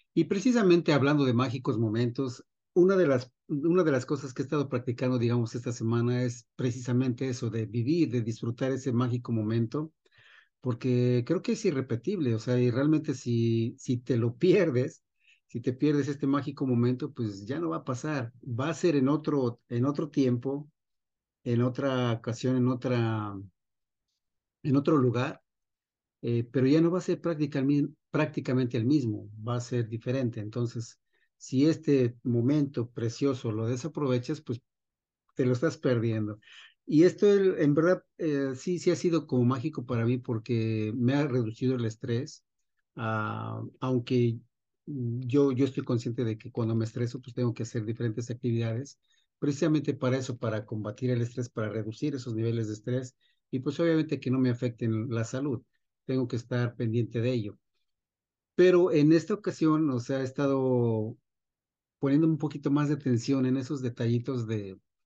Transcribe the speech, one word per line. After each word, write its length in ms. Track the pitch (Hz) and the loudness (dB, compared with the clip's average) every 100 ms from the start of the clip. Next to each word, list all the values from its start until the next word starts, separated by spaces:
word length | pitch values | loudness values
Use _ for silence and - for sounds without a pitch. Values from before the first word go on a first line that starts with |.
| _ | _
Y 120 | - 156 | -2 0
precisamente 680 | 196 254 233 190 175 160 | 2 2 4 6 4 4
hablando 320 | 143 139 147 | 4 4 4
de 100 | 131 | 4
mágicos 440 | 117 131 123 139 110 | 2 0 -2 -2 0
momentos, 680 | 113 110 123 120 135 120 - _ _ | 0 0 0 -2 -6 -8 -18 _ _
una 240 | 175 185 190 | 4 4 6
de 100 | 160 | 4
las, 240 | 127 120 _ - | 2 -2 _ -6
una 360 | 147 165 185 | -2 2 2
de 80 | 156 | 4
las 120 | 131 - | 2 0
cosas 280 | 151 135 | -6 -6
que 80 | 120 | -8
he 40 | 139 | -4
estado 220 | 151 139 | -2 -2
practicando, 500 | 123 123 120 127 127 | -4 -4 -4 -2 0
digamos, 380 | 117 120 113 123 | 2 0 -2 -4
esta 160 | 120 | -6
semana 520 | 117 113 117 120 123 | -4 0 0 0 0
es 220 | 123 120 _ - | -2 -6 _ -4
precisamente 720 | 131 131 127 123 131 117 131 | -4 -4 0 0 2 -2 -4
eso 200 | 117 117 | -4 -4
de 160 | 113 104 | -4 -4
vivir, 460 | 117 113 170 135 | -2 0 0 0
de 100 | 120 | 0
disfrutar 520 | 113 113 117 117 135 | -4 -4 -6 -4 -2
ese 180 | 131 135 | -2 -2
mágico 400 | 120 127 120 120 | 0 0 -2 -2
momento, 600 | 113 107 117 117 147 156 _ _ _ - - _ _ | -2 0 -2 -2 -4 -6 _ _ _ -20 -20 _ _
porque 640 | 131 120 131 123 123 123 120 | -6 -4 0 2 4 2 0
creo 160 | 170 | -2
que 120 | - | -2
es 100 | 226 | -2
irrepetible, 720 | 196 135 123 113 - 202 131 110 | 0 -2 -2 -4 -2 -2 0 -2
o 40 | |
sea, 200 | 127 123 | 0 2
y 120 | 123 | 2
realmente 420 | 117 147 156 147 | 2 2 2 0
si, 600 | 123 123 117 117 113 113 - | -6 -2 0 2 2 0 -6
si 200 | - 120 | -4 -4
te 180 | - 120 | 0 0
lo 180 | 117 - | 0 2
pierdes, 680 | 185 196 165 120 143 - _ _ _ _ _ | 4 4 4 2 -2 -6 _ _ _ _ _
si 140 | 123 | -6
te 120 | 131 | -4
pierdes 340 | 123 147 147 139 | 0 2 2 0
este 200 | 143 139 | -2 0
mágico 380 | 143 135 139 135 | 0 -2 -4 0
momento, 460 | 120 120 127 147 | 2 2 0 -4
pues 320 | 127 110 98 101 | -6 -6 -6 -8
ya 140 | 147 | -4
no 100 | 165 | -4
va 80 | 160 | -4
a 60 | - | -6
pasar. 480 | 120 156 147 117 - | -6 -4 -4 -6 -10
Va 260 | - 117 147 | -8 -4 -4
a 40 | |
ser 220 | 160 180 143 | 0 2 4
en 100 | 131 | 4
otro, 540 | 151 147 143 123 117 - | 2 0 0 0 -4 -6
en 160 | 120 135 | -2 0
otro 240 | 147 156 | -2 -4
tiempo, 600 | 147 131 123 135 139 147 _ _ _ _ _ _ _ | 0 2 2 -2 -6 -8 _ _ _ _ _ _ _
en 180 | 127 117 | -2 2
otra 500 | 123 123 135 127 123 | 2 0 -2 0 0
ocasión, 440 | 113 - 113 127 127 | -2 -4 -4 0 2
en 100 | 123 | 2
otra, 640 | 127 131 120 113 110 104 98 98 _ _ _ _ _ _ _ _ _ _ _ | 0 0 0 0 -2 -4 -10 -14 _ _ _ _ _ _ _ _ _ _ _
en 120 | 151 135 | 0 2
otro 220 | 143 156 | 4 4
lugar, 440 | 123 117 139 - _ _ _ _ _ _ _ _ | 4 2 -4 -6 _ _ _ _ _ _ _ _
eh, 260 | 117 117 120 | -4 -2 -2
pero 160 | 135 131 | 0 4
ya 140 | 156 | 4
no 100 | 165 | 4
va 60 | 180 | 0
a 20 | |
ser 200 | 170 175 | -2 -4
práctica-, 440 | 170 156 147 147 135 143 143 - _ | -2 -2 -2 0 0 2 0 -6 _
prácticamente 680 | - 151 156 139 127 123 123 | -2 -2 -2 -2 0 0 0
el 80 | 113 | 2
mismo, 440 | 151 117 104 104 107 110 | 2 0 -4 -10 -12 -6
va 80 | 123 | -6
a 60 | |
ser 260 | 120 123 107 | -4 -4 -4
diferente. 540 | 113 123 131 123 113 | -6 -4 -2 -2 -4
Entonces, 580 | 107 123 120 120 113 - _ _ _ _ | -8 -4 -4 -6 -12 -16 _ _ _ _
si 300 | - 131 151 | -4 2 2
este 500 | 156 - 139 120 - | 2 2 2 2 0
momento 640 | 127 120 120 151 139 127 117 | -2 2 2 2 0 -2 -6
precioso 600 | - 117 - 139 127 117 | -4 -6 0 -2 0 -4
lo 160 | 107 113 | -4 -2
desaprovechas, 760 | 127 160 156 139 123 123 147 | -4 -6 -4 0 0 -2 -8
pues 200 | - 120 _ _ _ _ _ _ _ - | -6 -10 _ _ _ _ _ _ _ 0
te 100 | 127 | 2
lo 80 | |
estás 240 | 123 160 - | 2 0 0
perdiendo. 600 | 139 117 113 110 104 104 - - - _ - | 0 2 0 -2 -4 -8 -16 -20 -20 _ 0
Y 180 | 151 | 6
esto, 280 | 175 165 208 | 6 6 4
el, 280 | 202 190 - | 6 4 2
en 140 | 147 147 | 2 4
verdad, 280 | 170 185 _ - | 4 2 _ -6
eh, 360 | 165 143 135 127 | -2 -2 -2 -4
sí, 240 | - 175 | -4 -2
sí 120 | 170 | 0
ha 40 | 143 | 2
sido 320 | 180 165 151 | 2 0 0
como 180 | 131 120 | 2 4
mágico 400 | 131 151 151 123 | 2 -2 -6 -4
para 200 | 120 117 | -2 0
mí 120 | 127 | 0
porque 760 | 123 113 113 117 113 110 107 127 | -2 -6 -2 -2 0 -2 -2 0
me 180 | 120 143 | 2 2
ha 120 | 143 | 0
reducido 480 | 123 110 110 127 127 | 0 -2 -2 -2 0
el 100 | 113 | -2
estrés, 580 | 110 - 117 151 - _ _ _ _ _ - | -6 -4 -4 -4 -12 _ _ _ _ _ -8
ah, 680 | 110 110 107 110 110 110 117 - | -4 -2 -4 -6 -6 -8 -10 -6
aunque 600 | 131 127 120 127 120 113 - _ _ _ - | -2 -2 0 2 2 0 -10 _ _ _ -12
yo, 640 | 143 117 120 127 143 143 | -6 -4 -4 0 2 2
yo 140 | 127 135 | 2 0
estoy 180 | 135 | 0
consciente 400 | - 120 120 117 | -2 -2 -2 -4
de 140 | 113 110 | -4 -4
que 140 | 117 | -8
cuando 240 | 123 113 113 | -4 0 0
me 100 | 110 | -2
estreso, 360 | 120 120 - | -4 -6 -6
pues 120 | - | -12
tengo 200 | 127 123 | -2 -2
que 100 | 117 | -2
hacer 220 | 113 120 107 | -6 -6 -6
diferentes 440 | 113 120 110 117 | -4 -4 -4 -6
actividades, 720 | 123 123 117 113 113 139 - _ _ _ - | -4 -2 0 -2 -4 -8 -16 _ _ _ -6
precisamente 540 | 147 143 165 151 143 | -4 0 2 2 0
para 240 | 120 127 131 | -2 0 -2
eso, 200 | 123 120 | -4 -4
para 280 | 117 107 107 | -4 -4 -6
combatir 440 | 107 104 110 123 | -8 -8 -4 -2
el 100 | 120 | 0
estrés, 280 | 117 - 123 | -2 -4 -8
para 200 | - 107 | -4 -4
reducir 460 | 110 107 110 147 135 | -4 -8 -6 -6 -6
esos 200 | 123 110 | -6 -4
niveles 320 | 113 117 107 | -2 -2 -4
de 60 | |
estrés, 420 | 107 - 127 123 _ _ _ - | -6 -4 -4 -6 _ _ _ -8
y 80 | 127 | -6
pues 200 | 147 143 | -4 0
obviamente 400 | 170 160 156 135 | 2 2 0 -2
que 120 | 123 | -2
no 80 | 131 | 0
me 100 | 127 | 2
afecten 600 | 120 123 117 117 110 110 | 0 -4 -2 -2 -2 -2
la 140 | 113 | -4
salud, 380 | 113 131 143 110 _ _ _ _ - | -4 -4 -4 -6 _ _ _ _ -6
tengo 220 | 131 120 | -4 -2
que 80 | 117 | -6
estar 400 | - 123 120 - | -4 -2 -2 -2
pendiente 460 | 117 117 120 120 | -2 0 -2 -2
de 100 | 120 | -2
ello. 260 | 123 104 - _ _ _ _ _ _ _ _ _ - | -2 -4 -12 _ _ _ _ _ _ _ _ _ 4
Pero 360 | 180 180 175 | 6 8 6
en 200 | 151 151 | 6 6
esta 220 | 160 156 | 6 4
ocasión, 560 | 208 190 - 156 156 156 | -4 -4 0 2 4 2
o 100 | 123 | 0
sea, 220 | 120 135 | -2 -2
he 20 | |
estado 920 | 127 139 139 135 131 123 117 110 110 - _ _ _ _ _ _ _ - | -2 -2 0 2 2 2 2 0 -2 -8 _ _ _ _ _ _ _ -4
poniendo 280 | 139 143 160 | 2 4 4
un 100 | 151 | 2
poquito 340 | 151 143 139 | -2 -4 0
más 180 | 143 147 | 2 2
de 60 | 143 | 0
atención 500 | 131 117 139 135 127 | 0 0 2 0 2
en 120 | 135 | 0
esos 240 | 123 143 | -2 -6
detallitos 680 | 127 - 117 120 120 127 110 | -6 -2 0 0 0 -4 -4
de, 320 | 110 98 95 _ _ | -4 -6 -14 _ _